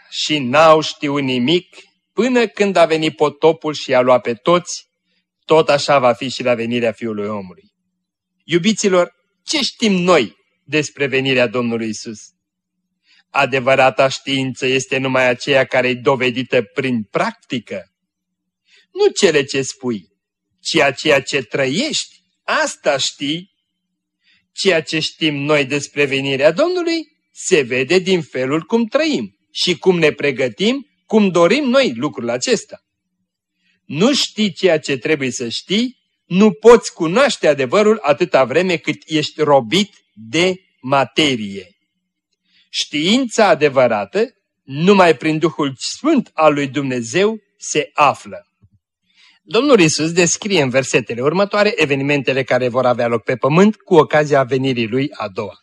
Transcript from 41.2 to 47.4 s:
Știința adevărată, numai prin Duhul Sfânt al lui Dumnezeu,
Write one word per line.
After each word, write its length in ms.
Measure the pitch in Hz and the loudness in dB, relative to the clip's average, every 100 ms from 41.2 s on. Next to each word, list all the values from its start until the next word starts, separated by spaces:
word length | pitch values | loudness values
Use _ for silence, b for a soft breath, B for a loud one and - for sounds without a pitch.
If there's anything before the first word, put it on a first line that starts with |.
| 151 123 104 98 90 _ _ _ _ _ _ _ _ _ _ | 0 -2 -6 -10 -16 _ _ _ _ _ _ _ _ _ _
Știința 800 | - - 147 160 247 247 - 202 | -10 -6 -4 0 0 0 2 2
adevărată, 800 | 151 147 135 123 107 101 196 254 - _ _ | 4 2 2 2 0 -4 -4 -4 -6 _ _
numai 540 | - 135 180 202 175 156 | -14 -2 2 6 4 2
prin 200 | 156 156 | -2 -2
Duhul 360 | 160 - 143 131 | -2 -2 -6 -6
Sfânt 520 | - - 294 294 - | -12 -6 0 0 -2
al 200 | - 156 | 2 2
lui 140 | 143 139 | 2 -2
Dumnezeu, 720 | 127 135 123 113 160 208 220 | -4 -4 -6 -4 0 0 -2